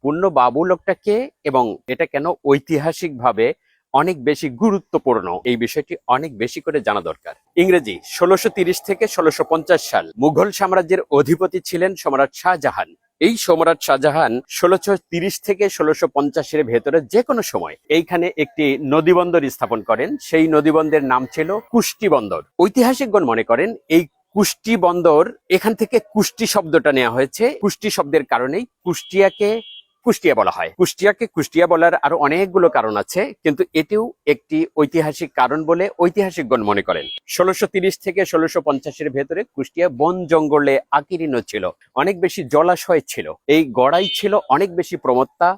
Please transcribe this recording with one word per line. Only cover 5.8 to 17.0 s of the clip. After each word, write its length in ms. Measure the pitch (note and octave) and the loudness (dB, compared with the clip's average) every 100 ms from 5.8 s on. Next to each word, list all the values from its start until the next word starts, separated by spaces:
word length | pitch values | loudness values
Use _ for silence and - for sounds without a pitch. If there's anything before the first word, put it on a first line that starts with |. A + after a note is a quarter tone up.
| - F2 - B2+ | -8 -12 -2 -2
অনেক 160 | D#3 A2 | -2 -6
বেশি 180 | A#2+ - D#3 | -6 -6 -6
করে 120 | D3+ G#2+ | -4 -2
জানা 140 | G#2 E2 | -4 -6
দরকার। 240 | D#2+ - - _ - | -12 -14 -20 _ 0
ইংরেজি 340 | F#3 F3+ A#2 F#2 - - | 4 2 0 -12 -12 -2
ষোলোশো 320 | F3+ F#3 A3+ - | 2 2 0 -2
তিরিশ 200 | F3 F#3 - | -2 -2 -4
থেকে 180 | G3 G#3+ - | -4 -2 2
ষোলোশো 280 | D#3+ - D#3+ | 0 0 -2
পঞ্চাশ 300 | D#3+ D3+ E3+ - | -2 2 0 2
সাল, 140 | G2+ E2 G#2 | -4 -4 -2
মুঘল 320 | C#3+ D3+ G3 - | 0 2 0 0
সাম্রাজ্যের 420 | F#3+ F#3 E3+ F#3 - C#3+ | 0 2 2 -2 2 2
অধিপতি 420 | C#3+ E3 F#3 F#3 - | 2 0 0 -4 -6
ছিলেন 220 | F3 F#3 F#3+ | -2 -2 -2
সম্রাট 300 | D#3+ C3+ C#3 - | -4 0 0 0
শাহজাহান। 480 | F3+ F3+ C3+ G#2+ F2 _ _ _ | -2 0 -2 -4 -8 _ _ _
এই 140 | E3 A#3 - | -2 0 0
সম্রাট 340 | E3 E3 E3 - | 2 4 0 0
শাহজাহান 480 | C#3 D3+ D3 C#3 A#2+ - - | 0 2 2 0 0 -6 -2
ষোলোশো 360 | F3 F#3 - F#3+ _ | 2 2 0 -4 _
তিরিশ 240 | E3+ F#3 - - | -4 -4 -6 -4
থেকে 180 | F#3+ G3+ | -2 -2
ষোলোশো 360 | - D#3 D#3 D#3 C#3+ | 0 0 0 0 0
পঞ্চাশের 460 | C#3+ D#3 C#3+ D3+ C3 | -2 -2 -4 -2 0
ভেতরে 280 | A#2 B2 D#3+ | 0 2 0